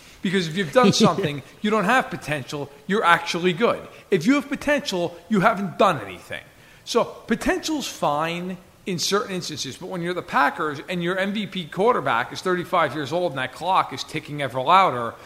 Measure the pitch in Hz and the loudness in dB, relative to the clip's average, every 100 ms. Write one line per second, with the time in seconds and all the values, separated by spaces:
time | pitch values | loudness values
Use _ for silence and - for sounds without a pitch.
0 | - - 196 190 165 165 160 254 214 - | -20 -6 -2 0 -2 -2 0 4 6 6
1 | 208 170 160 143 - - 214 214 190 254 | 4 4 -2 -4 -12 -6 0 2 4 2
2 | 247 160 - 151 120 151 135 - - 202 | 0 -6 -6 -6 -6 -8 -10 -10 -2 2
3 | 170 170 - 175 180 165 220 - - - | 4 4 2 0 0 2 2 0 -4 -14
4 | - 190 175 285 - 277 - 285 - 180 | 0 2 4 2 2 -4 0 0 0 -2
5 | 170 - - 214 208 196 196 - 208 143 | -4 -6 -2 4 4 2 -2 2 2 2
6 | 98 90 - 90 - - - - - 240 | -4 -14 -12 -12 -14 -20 -20 -18 -2 0
7 | 190 - - 226 262 349 - 302 - - | 0 -4 -4 -2 0 -2 -2 -4 -4 -2
8 | 160 147 165 175 180 185 - - - 175 | 0 0 -2 -4 -6 -10 -14 -12 -6 -4
9 | - 202 196 185 - 143 135 117 185 185 | 0 0 -2 -6 -8 -8 -10 -10 -10 -6
10 | 170 175 - 240 277 269 156 143 - 180 | -4 -6 -2 0 0 0 -4 -6 -6 -4
11 | 170 190 196 208 196 190 151 175 220 214 | -2 0 -2 -2 -6 -6 -6 0 2 2
12 | 139 117 123 135 185 180 156 180 151 147 | 2 0 -2 -4 -2 -2 0 2 2 0
13 | 135 170 175 139 127 - 170 185 151 135 | -4 -2 -2 -2 -8 -6 0 2 0 -4
14 | - 156 135 147 135 127 131 185 180 123 | -8 -8 -8 -6 -4 -2 4 6 6 2
15 | 117 - | -4 -8